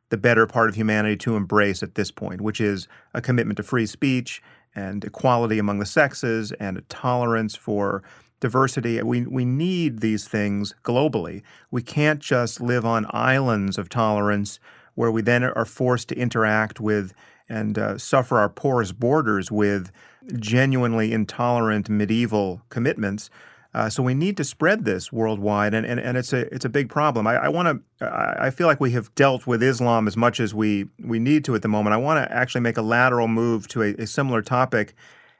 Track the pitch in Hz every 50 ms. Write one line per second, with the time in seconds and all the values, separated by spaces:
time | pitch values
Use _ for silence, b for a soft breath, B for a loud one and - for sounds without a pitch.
0 | b _ - 107 98 123 117 113 113 - - 123 113 110 98 107 110 107 107 107
1 | 104 107 104 101 - 123 113 107 101 87 107 107 104 101 98 - - 90 - -
2 | 101 - - - 107 92 92 92 98 107 104 - 113 104 101 95 85 b b b
3 | b b - 120 - - 127 120 113 110 104 - 104 - - 123 113 104 - -
4 | - 139 131 127 123 - - - b b b b b b _ - 98 95 98 104
5 | 98 - - - - 131 123 117 117 113 110 107 104 101 101 101 104 104 - 165
6 | 147 139 - - - 123 113 113 110 104 - - 107 98 92 87 - _ - -
7 | - 127 123 123 123 117 113 113 110 107 - - - - 107 104 101 98 95 98
8 | b b b b b b b _ - 127 110 131 135 131 - - 117 117 117 113
9 | 107 117 123 123 123 127 131 131 123 123 127 139 165 180 185 180 170 147 117 110
10 | 110 110 107 104 - - - 107 104 101 101 101 101 98 - - - - 120 123
11 | 143 156 117 113 85 80 82 98 b b b b b b - 127 120 - - 147
12 | 147 151 151 147 147 - 135 123 120 113 - - 123 120 123 123 110 113 117 113
13 | 107 - - 110 117 127 131 135 135 127 113 104 98 98 95 98 98 87 - 123
14 | 113 110 107 104 104 104 104 101 101 101 - - b b b b b b b -
15 | 117 117 110 113 107 113 120 120 123 127 - - 113 107 - - 131 127 123 117
16 | - - - - 123 120 - 117 110 107 107 107 110 107 - - 110 107 107 104
17 | 101 95 b b b b b b b - 113 110 107 107 104 107 107 104 101 -
18 | - - - 135 123 - 131 117 104 101 - - - 143 131 123 110 92 90 107
19 | 127 123 139 160 147 110 107 98 92 - 107 104 104 101 101 101 90 90 b b
20 | b b b b b - - 120 107 104 117 127 135 135 131 131 123 117 113 113
21 | 110 110 117 110 107 - - - 123 120 123 120 113 110 107 104 95 - 107 104
22 | 104 98 110 113 120 113 110 107 101 95 90 - - _ - 127 120 139 - -
23 | 107 98 98 107 - - B B B B B B B B - 113 110 110 104 -
24 | 131 127 127 135 160 190 208 - 147 - - - 143 165 202 220 156 110 98 92
25 | - - - 117 113 110 110 104 101 104 104 104 104 107 104 110 110 117 120 120
26 | - 123 123 127 123 - - 127 123 - - 127 - 127 110 143 139 - - 151
27 | 151 151 131 117 107 110 117 - 135 143 147 170 180 175 147 - - _ _ _
28 | - - - - - - - - - 131 131 - 175 165 151 135 139 127 120 123
29 | 98 - _ - 139 139 131 123 - 131 120 113 120 131 131 117 123 120 117 113
30 | 110 104 101 113 117 120 110 - 120 104 98 104 110 107 104 101 98 - - -
31 | - 120 113 113 117 131 151 151 143 - 120 107 92 110 104 107 107 107 104 110
32 | 123 143 160 151 127 - - - 127 123 - 127 120 117 113 120 110 110 117 120
33 | 123 131 123 120 117 113 113 113 117 120 117 110 95 - - 120 110 104 101 -
34 | 113 107 - - 139 135 123 113 107 - 131 123 131 127 127 113 104 - b b
35 | b b b b b b b b